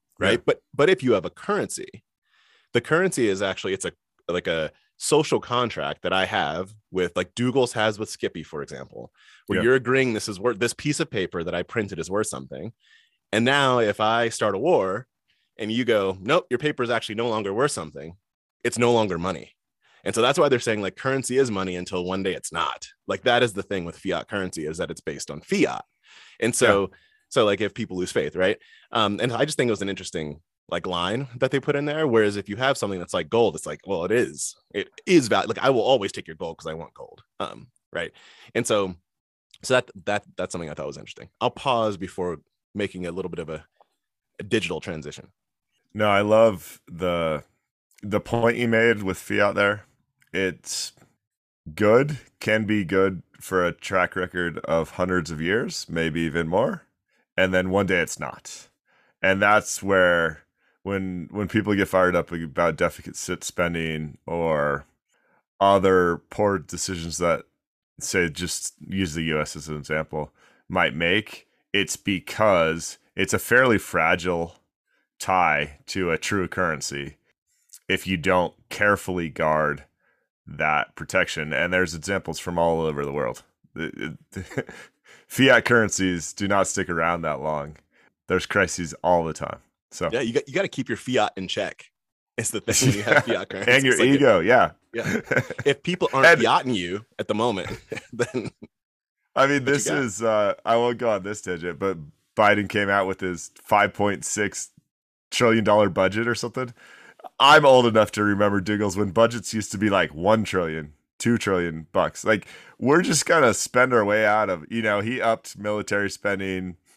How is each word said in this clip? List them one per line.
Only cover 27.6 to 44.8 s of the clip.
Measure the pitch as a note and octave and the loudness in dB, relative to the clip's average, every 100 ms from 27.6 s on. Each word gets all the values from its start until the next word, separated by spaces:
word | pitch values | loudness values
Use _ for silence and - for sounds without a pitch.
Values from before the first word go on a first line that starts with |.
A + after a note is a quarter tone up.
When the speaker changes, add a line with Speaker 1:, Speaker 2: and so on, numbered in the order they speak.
Speaker 1:
if | G2+ | -2
people | - G#2+ F#2 | -6 -8 -6
lose | F2+ | -4
faith, | G#2+ D2 F2+ | -2 -4 0
right? | F#2 A2 _ _ _ | 0 0 _ _ _
Um, | A#2 G#2 G2+ | 0 0 0
and | B2+ | -2
I | A2+ | 0
just | D3+ D3 | -2 0
think | B2 | 0
it | |
was | G#2 | 0
an | G2 | -4
interesting, | F#2+ F#2 F2 D2+ D2+ _ _ _ | -6 -8 -8 -8 -10 _ _ _
like, | F2 F#2 | -6 -4
line | F2 F2+ A#2 C3+ A#2+ | -2 -2 -2 -6 -4
that | C3 | -2
they | C#3 | -2
put | D3+ | -2
in | C#3+ D3 | -2 -2
there. | D#3 D#3 | -2 2
Whereas | A2+ G#2 G2+ | 4 4 0
if | G2 | -6
you | |
have | G2+ C3 C3+ | -2 0 0
something | G#2 F#2+ | -4 -6
that's | E2+ | -6
like | F2+ D2+ | -6 -2
gold, | A2+ A2 D#2 | 2 2 0
it's | D2+ | -8
like, | D2+ | -12
well, | - F#2 | -6 -6
it | F2+ | 0
is, | A#2 F#2 D2 - - _ | 0 0 -4 -10 -12 _
it | G2+ - - - | -10 -8 -10 2
is | F3 A#2 | 4 4
val-, | G2+ G2 | 2 0
like, | A2 | 0
I | C3 | 2
will | B2+ | 2
always | G#2 C3 G2 | 4 2 0
take | - E2+ | -6 -12
your | D#2+ | -10
gold | E2+ E2 | -10 -10
'cause | D#2+ | -10
I | |
want | D#2+ D2+ | -12 -12
gold. | - A#1+ - _ _ | -18 -20 -20 _ _
Um, | F2+ G#1 - _ _ | -12 -10 -20 _ _
right. | E2+ E2+ - - - - | -10 -10 -12 -20 -20 -6
And | A2+ | -4
so, | A2+ G#2+ F#2+ F2+ _ _ _ _ _ _ | 0 0 0 -6 _ _ _ _ _ _
so | - | 0
that, | B2+ - F#2 | 0 0 -8
that, | E2+ G#2 - - | -6 -4 -6 -8
that's | F#2 | -8
something | F2+ D#2+ | -6 -10
I | |
thought | D2 C#2+ | -10 -10
was | C#2+ | -12
interesting. | - - - _ | -16 -18 -20 _
I'll | B2 | -2
pause | - C#3 A#2+ A2 G2 | -2 -2 0 0 -2
before | F#2 - F2+ D#2 _ _ _ | -8 -6 -6 -6 _ _ _
making | G2+ G2+ F#2 F2 | -6 -6 -4 -8
a | |
little | F2+ F2+ | -8 -8
bit | E2+ | -8
of | D#2+ | -10
a, | D#2 - _ _ _ _ _ _ - | -12 -14 _ _ _ _ _ _ -18
a | |
digital | G2+ A2 E2+ D#2+ | -2 -2 -2 -6